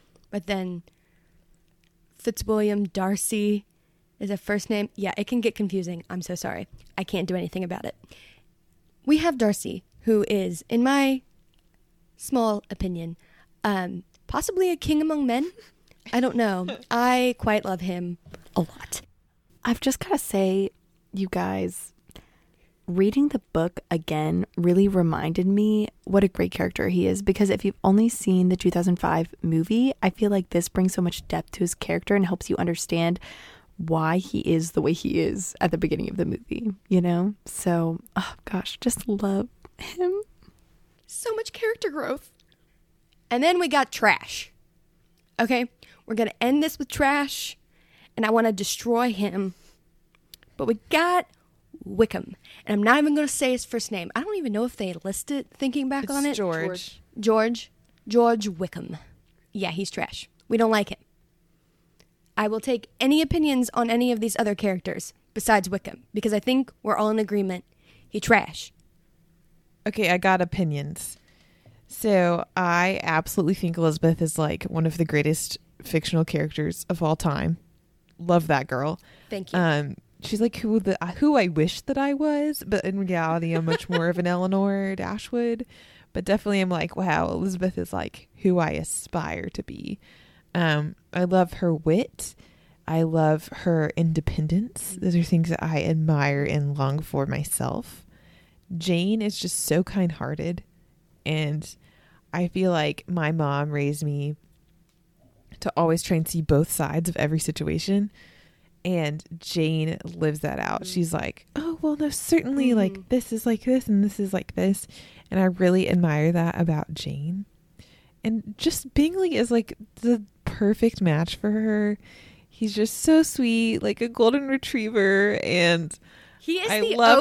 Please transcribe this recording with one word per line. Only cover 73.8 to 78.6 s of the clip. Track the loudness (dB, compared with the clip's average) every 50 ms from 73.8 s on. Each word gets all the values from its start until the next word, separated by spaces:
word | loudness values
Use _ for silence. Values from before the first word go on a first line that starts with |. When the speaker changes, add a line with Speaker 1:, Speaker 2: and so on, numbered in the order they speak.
| 2 2 2 4 4 2 4 4
Speaker 3:
is, | 0 -2 0 0
like, | 0 0 -2 -4 -6
one | -4 -2 0 0
of | 0 0
the | 0 -2
greatest | 2 2 2 2 2 0 0 -2 -8 -10 -12 _ _ _ -20
fictional | -10 -2 -2 -2 0 2 0 0 0
characters | 2 0 -2 -2 -2 -4 -4 -4 -4 -4 -6 -6 -6
of | -4 0
all | 0 0 0
time. | 2 0 0 0 0 0 -2 -2 -4 _ _ _ _ _ _ _ _ _ _ _ -8
Love | 0 2 2 2 4
that | 2 0 0